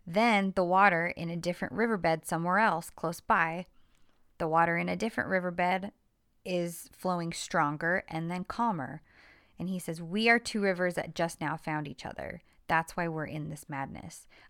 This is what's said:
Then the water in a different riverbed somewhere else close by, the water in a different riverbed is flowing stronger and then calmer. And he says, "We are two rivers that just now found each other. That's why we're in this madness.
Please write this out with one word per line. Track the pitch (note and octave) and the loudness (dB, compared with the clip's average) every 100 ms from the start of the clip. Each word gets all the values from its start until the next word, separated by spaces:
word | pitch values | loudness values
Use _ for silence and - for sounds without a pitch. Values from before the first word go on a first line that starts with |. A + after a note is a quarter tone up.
| - | -4
Then | F3 A#3 G#3 G3 F#3 | 2 4 4 2 2
the | |
water | F3 F#3 G3+ E3+ E3+ | 4 6 6 6 0
in | - E3 | -4 -6
a | E3+ | -4
different | E3 F3 - | -4 -2 -4
riverbed | - A#3 G#3+ E3+ D#3+ - | 0 0 2 2 2 0
somewhere | E3 E3+ F#3+ | -2 2 4
else | A3 E3 - | 4 2 -4
close | - D#3+ E3+ | -6 -4 -4
by, | - G#3 E3 E3 F#3 _ _ _ - _ _ - | 0 2 2 -2 -10 _ _ _ -20 _ _ -6
the | E3 | 2
water | D#3+ E3+ E3+ | 4 6 4
in | F3 | 0
a | F3+ | -2
different | A3 - - | -2 -2 0
riverbed | F#3 F3+ F3 F3+ F#3 G3 - _ _ _ _ | 0 0 0 2 2 -2 -12 _ _ _ _
is | - F3+ F3 E3+ - | -4 -2 -2 -4 -14
flowing | - F#3 F3+ E3+ | -6 -2 0 -2
stronger | E3+ - F3+ D3 D3+ E3 F#3 - | -6 -2 2 2 0 0 0 -2
and | D#3+ E3 | -6 -4
then | F3+ | -4
calmer. | F#3 - A#3 F3+ C3 D3 - - - - _ - | -6 -2 0 0 -4 -10 -16 -20 -20 -20 _ -8
And | F3+ | -6
he | F#3 | -4
says, | - E3 | -6 -8
"We | E3 G3 A3+ | -6 0 4
are | A#3 | 4
two | A#3+ A3 | 2 0
rivers | G3 F3 F3+ | 0 2 0
that | F3 - | 0 -4
just | - E3 - | -2 -2 -2
now | D3+ D#3+ | -4 -4
found | - D3+ D3 | -4 -4 -4
each | - - | -8 -12
other. | - - E3+ - _ - | -10 -10 -12 -16 _ 0
That's | D#3+ E3 - | 0 0 -2
why | E3+ | -2
we're | D#3+ D3+ | -2 -4
in | D#3 D3+ | -6 -8
this | D3+ - | -10 -10
madness. | C#3 C3+ - - - - - - | -8 -8 -10 -14 -16 -20 -20 -20